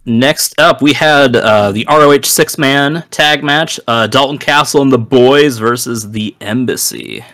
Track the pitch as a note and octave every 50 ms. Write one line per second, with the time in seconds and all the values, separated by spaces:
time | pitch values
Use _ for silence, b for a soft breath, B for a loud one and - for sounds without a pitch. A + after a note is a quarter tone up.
0 | _ B2 A#2 A2+ C3 C#3+ D3+ - - - - - D#3 E3+ C#3 - C3+ D3 C3+ A#2+
1 | D#3+ D#3 D3+ C#3+ C#3 B2+ A#2+ A#2 A2+ A2+ G#2+ G#2 G#2 G2+ G2 G#2+ - - D3+ D#3
2 | D3 C#3+ C#3+ C#3 - - - - D#3 - - - D3 C3+ C#3 C#3+ C#3 C#3+ D#3 E3
3 | D#3+ - - - D3+ D3 D3+ C#3 D3+ D3 C#3+ D3+ D#3+ D#3 - - - - A#2 A#2
4 | A2+ G#2+ A2+ C3 C#3 C3+ D3 C#3 - - C#3+ D3 D3 - - D3 C#3 C3+ C3 A#2+
5 | A2+ - C#3 B2 B2 B2+ C#3 C#3+ D3 D3 B2 A2 A2 A#2 A#2+ B2 - B2 A#2+ A2
6 | G#2 G#2 G#2+ G#2+ G#2+ - - _ - G2+ A2 B2+ B2+ A2+ D2 - - - - A#1
7 | A1 G#1 G#1+ - - -